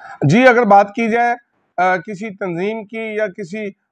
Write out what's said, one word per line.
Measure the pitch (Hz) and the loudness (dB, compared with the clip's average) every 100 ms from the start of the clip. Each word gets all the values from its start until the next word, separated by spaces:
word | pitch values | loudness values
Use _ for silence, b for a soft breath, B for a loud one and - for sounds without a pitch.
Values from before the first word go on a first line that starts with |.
| B B | B B
जी, | 143 226 | 2 6
अगर | 254 233 | 6 6
बात | 214 202 202 247 | 6 4 4 -2
की | 226 | -2
जाए, | 233 240 | 0 0
अ, | 240 _ _ _ - 185 185 | -4 _ _ _ -4 -2 -2
किसी | 214 190 226 | -6 -12 -12
तंजीम | 190 196 170 202 220 | -8 -8 -6 -6 -8
की | 208 226 220 214 | -10 -12 -8 -6
या | 214 | -8
किसी | 196 165 214 202 - _ | -8 -12 -12 -12 -14 _